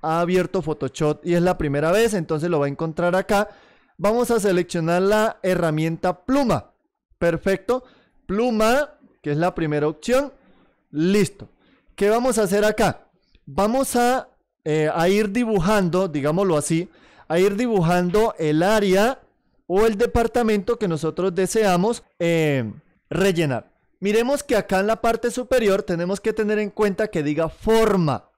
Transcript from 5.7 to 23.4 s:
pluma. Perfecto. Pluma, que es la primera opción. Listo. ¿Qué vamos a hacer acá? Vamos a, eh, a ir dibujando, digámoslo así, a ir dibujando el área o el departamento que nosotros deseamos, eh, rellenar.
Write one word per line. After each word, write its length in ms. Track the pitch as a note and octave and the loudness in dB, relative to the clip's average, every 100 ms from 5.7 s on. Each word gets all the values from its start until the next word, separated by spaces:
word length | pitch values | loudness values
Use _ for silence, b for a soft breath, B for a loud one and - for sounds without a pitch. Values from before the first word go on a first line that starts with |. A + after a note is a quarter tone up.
| D#3 D#3+ D#3+ F#3 F3+ - | 0 -2 -2 -4 -4 -2
pluma. 480 | C4+ B3+ E3 - _ _ _ _ _ | 0 2 0 -4 _ _ _ _ _
Perfecto. 680 | E3+ E3 - F#3+ - B3 B3 b b b - | -2 0 -2 -2 -2 -4 -4 b b b -8
Pluma, 640 | G3 B3 A3 A3 C4 C#4+ - _ _ | -2 0 2 2 2 0 -8 _ _
que 80 | D3 | -6
es 80 | D3 | -2
la 160 | F3 | -2
primera 340 | - D#3+ D3 D3 | -2 -4 -2 -2
opción. 460 | D#3 - B3+ C#4+ - b b b b b | -4 -2 0 -2 -10 b b b b b
Listo. 580 | D3 E3+ G#3 F#3+ - - _ b b b | -2 0 2 0 -2 -20 _ b b b
¿Qué 160 | - G3+ | -2 0
vamos 260 | A3+ B3+ A3+ | 2 0 0
a 60 | |
hacer 240 | G#3 G3+ G#3+ | 0 2 0
acá? 420 | G#3+ G3+ - _ _ _ _ - | 2 -2 -2 _ _ _ _ -10
Vamos 500 | C#3 G#3 B3+ C4+ A#3+ | -2 0 0 0 0
a, 320 | A#3+ B3+ - _ _ _ | 2 0 -4 _ _ _
eh, 260 | - D3+ D3+ | -4 -2 0
a 140 | - E3+ | 0 2
ir 240 | G3+ G#3 | 2 0
dibujando, 760 | G3+ A#3 G#3 E3+ G#3+ F3+ F3 F#3+ | -2 0 0 2 2 2 0 -2
digámoslo 500 | D3 C#3 E3 G3 D3+ | -2 -2 0 0 0
así, 320 | C#3+ E3 E3+ B B B B | 0 -2 -2 B B B B
a 120 | E3 | 2
ir 180 | G3 G3+ | 2 2
dibujando 760 | B3 G#3+ E3 F3+ F3+ F3 E3+ - | 0 2 2 2 2 2 0 0
el 240 | D#3 D3+ | -2 2
área 600 | F3+ A3 G#3 F#3 A3+ - _ _ _ _ _ | 2 2 2 2 2 -2 _ _ _ _ _
o 200 | F#3 A3+ | 2 2
el 100 | G3+ | 2
departamento 840 | A#3+ A#3+ A#3 B3 A3+ G#3 F#3+ A#3 | 0 0 0 0 0 0 -2 -4
que 100 | G3+ | -2
nosotros 460 | D#3+ D#3+ D#3 F#3 | -2 -4 -2 -4
deseamos, 720 | F3+ F#3 - G#3+ F3 G3+ A#3+ _ _ | -2 -2 0 2 2 0 -2 _ _
eh, 520 | E3+ E3 D#3 C3+ A2+ - _ _ _ | 0 2 0 0 -4 -10 _ _ _
rellenar. 640 | E3+ F#3+ E3+ | 0 0 2